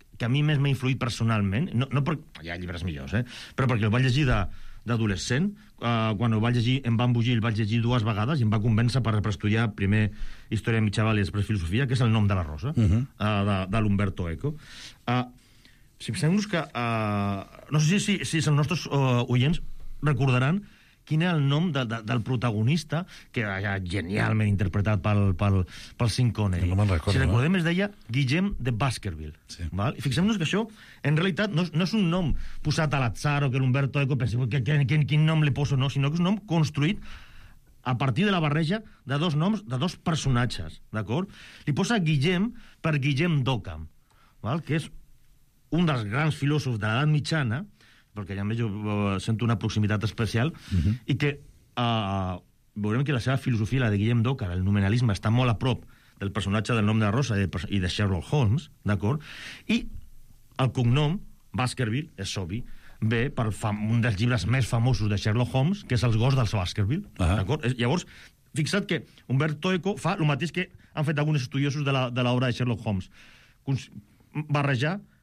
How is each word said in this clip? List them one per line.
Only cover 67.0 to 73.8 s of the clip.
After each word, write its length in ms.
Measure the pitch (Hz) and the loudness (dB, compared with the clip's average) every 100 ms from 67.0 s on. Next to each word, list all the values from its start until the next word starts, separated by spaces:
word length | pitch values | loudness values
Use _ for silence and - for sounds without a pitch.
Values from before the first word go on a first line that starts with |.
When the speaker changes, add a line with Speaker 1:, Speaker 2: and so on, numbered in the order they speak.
| 208 - | -6 -2
Speaker 2:
Ah. 180 | 85 104 | 0 2
Speaker 1:
d'acord? 280 | 95 151 | 0 -2
És, 100 | 120 123 | -2 0
llavors, 280 | 120 170 - - - _ _ | 0 0 -2 -14 -20 _ _
fixa't 300 | - 156 202 202 | -4 -2 -2 -2
que 200 | 165 - - - | -4 -6 -16 -2
Umberto 460 | 131 156 151 185 | 0 0 -2 -2
Eco 240 | 185 190 202 | 0 -2 -2
fa 160 | 156 196 | -2 0
el 80 | 151 | 0
mateix 260 | 143 170 | 0 -2
que 180 | - 180 - - | -4 -8 -10 -10
han 120 | - 151 | -4 0
fet 120 | 147 | 0
alguns 220 | 151 151 | 2 0
estudiosos 420 | 123 139 143 135 | 0 0 0 0
de 100 | 139 | -2
la, 180 | 135 127 | 0 0
de 120 | 123 | 0
l'obra 260 | 123 123 131 | 2 2 0
de 40 | |
Sherlock 340 | 110 123 107 113 | 0 -2 -2 -2
Holmes. 240 | 98 - - - - - _ | -4 -4 -14 -20 -20 -20 _
Cons-, 240 | - 135 | -4 -4